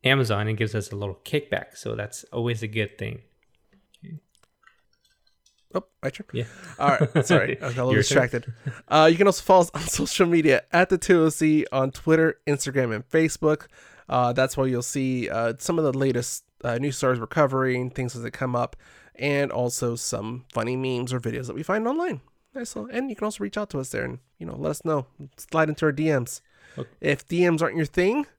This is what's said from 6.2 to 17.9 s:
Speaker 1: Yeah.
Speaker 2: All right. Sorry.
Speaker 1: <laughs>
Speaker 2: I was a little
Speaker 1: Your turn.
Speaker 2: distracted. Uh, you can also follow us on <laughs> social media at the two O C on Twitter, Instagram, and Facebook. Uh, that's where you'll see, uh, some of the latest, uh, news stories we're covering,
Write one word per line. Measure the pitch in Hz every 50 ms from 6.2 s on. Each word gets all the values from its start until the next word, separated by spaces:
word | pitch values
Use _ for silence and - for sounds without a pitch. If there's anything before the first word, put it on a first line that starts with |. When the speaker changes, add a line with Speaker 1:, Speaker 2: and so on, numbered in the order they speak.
| 202 _ -
Speaker 1:
Yeah. | 120 120 - - - - - - -
Speaker 2:
All | - 143 139 -
right. | 156 123 - 165 -
Sorry. | - 180 143 95 113 - -
Speaker 1:
<laughs> | -
Speaker 2:
I |
was | 135 120
a | 127 123
little | 127 131
Speaker 1:
Your | - 104
turn. | - 139 139 127
Speaker 2:
distracted. | 123 - 120 117 - 113 - - 143 - - - _
Uh, | - 156 156 160
you | 165 165
can | 202
also | 202 180 - -
follow | - 180 185 170
us | 170 -
on | - -
<laughs> | -
social | - - 147 - - - 190
media | 170 170 170 156 156 135 - - _ -
at | 170 180 -
the | 190 170
two | - - 180 175 160
O | 160
C | 156 - 160 156 156 156 - - -
on | 135 131 139
Twitter, | 135 - - 165 160 160 160 160 - _ _
Instagram, | - 147 135 - 143 131 139 127 120 110
and | 107 120 _
Facebook. | - 160 160 156 - - - 156 151 151 - - _ - - - - - - -
Uh, | 143 127 123 120 123
that's | 127 131 135 -
where | - 135
you'll | 131 127 120 120
see, | - - 143 131 131 131 127 120 -
uh, | - 113 117 117 113 113
some | - - 170 165
of | 156
the | 143 127
latest, | 135 135 135 123 120 120 - - - _ _ _ _ -
uh, | 127 117 117
news | 135 147 131
stories | - - 131 127 120
we're | 113
covering, | - - 160 151 135 131 131 131 131 127 123 127 127